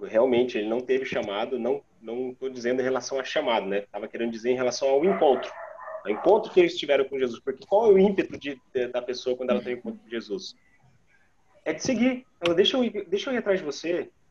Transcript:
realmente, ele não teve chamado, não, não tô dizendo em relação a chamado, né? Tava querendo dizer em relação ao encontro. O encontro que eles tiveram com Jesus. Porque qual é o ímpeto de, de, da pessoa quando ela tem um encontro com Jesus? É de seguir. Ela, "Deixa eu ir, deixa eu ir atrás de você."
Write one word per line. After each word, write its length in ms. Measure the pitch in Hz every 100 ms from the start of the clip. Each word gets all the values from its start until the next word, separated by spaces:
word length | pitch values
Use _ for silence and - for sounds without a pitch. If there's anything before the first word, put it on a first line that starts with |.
| 98
realmente, 520 | 110 131 123 127 113
ele 120 | 104
não 100 | 117
teve 240 | 123 131
chamado, 560 | 131 123 107 101 123 127
não, 220 | 117 - - _
não 320 | 113 120 127
tô 140 | 127 131
dizendo 320 | 127 117 131
em 60 | 127
relação 340 | 127 - 135
a 40 | 131
chamado, 400 | 160 143 - 95
né? 180 | 98 -
Tava 160 | 104 110
querendo 240 | - 117
dizer 200 | 113 120
em 40 | 127
relação 320 | 127 123 139
ao 160 | 139
encontro. 480 | 180 190 156 123 - - - - - - -
O 40 |
encontro 420 | 107 - 214 -
que 80 | 185
eles 160 | 170 175
tiveram 260 | - 139
com 160 | 135 139
Jesus. 220 | 127 113
Porque 240 | - 131 -
qual 240 | 202 233
é 20 |
o 60 | 190
ímpeto 380 | 202 190 - 151
de, 200 | 143 131 _
de, 140 | 127 123
da 140 | 123
pessoa 340 | 123 123 127 127
quando 140 | 127
ela 120 | 107
tem 140 | 123 123
um 20 |
encontro 220 | 113 110
com 80 | -
Jesus? 460 | 117 110 98 - - _ _ _ _ _ _ _ _ _ _ 156
É 80 |
de 100 | 156
seguir. 420 | - 220 254 247 - _
Ela, 160 | 170 170
"Deixa 220 | 208 269
eu 60 |
ir, 220 | 233 135 -
deixa 220 | 196 277
eu 40 |
ir 40 | 247
atrás 220 | 208 185
de 60 | 151
você." 440 | - 160 175 120 _ _